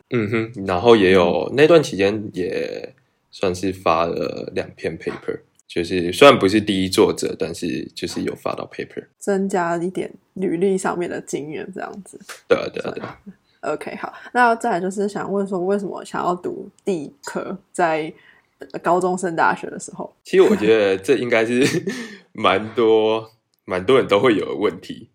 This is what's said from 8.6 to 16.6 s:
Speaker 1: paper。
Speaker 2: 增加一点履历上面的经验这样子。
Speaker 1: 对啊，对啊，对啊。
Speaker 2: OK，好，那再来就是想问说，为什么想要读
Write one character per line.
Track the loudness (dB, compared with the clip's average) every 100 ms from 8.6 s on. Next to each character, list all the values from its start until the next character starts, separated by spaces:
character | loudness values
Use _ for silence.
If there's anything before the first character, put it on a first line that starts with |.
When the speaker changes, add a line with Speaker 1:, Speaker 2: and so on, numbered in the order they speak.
| -10
Speaker 1:
paper。 | -12 -10 -12 -16 _
Speaker 2:
增 | -2 0 0
加 | -2 -2 -2
一 | -4
点 | -6 -10 -12 _
履 | -6 -4 0
历 | 2 2
上 | -2 -4
面 | -6
的 | -8
经 | -8 -8 -8
验 | -10 -10
这 | -12
样 | -12 -12
子。 | -18 -20 -20 -10 0
Speaker 1:
对 | 0
啊， | 0
对 | -8
啊， | -8
对 | -10
啊。 | -12 -16 -20 -20 _ _
Speaker 2:
OK， | -8 -6 -8
好， | -10 -12 -14 -4
那 | 2 4 2
再 | 0
来 | -2
就 | -2
是 | -2 -4
想 | -4 -4
问 | -2 -2
说， | -2
为 | 0 -2
什 |
么 | -2 -10
想 | -8 -4
要 | -2
读 | -2 -4 -8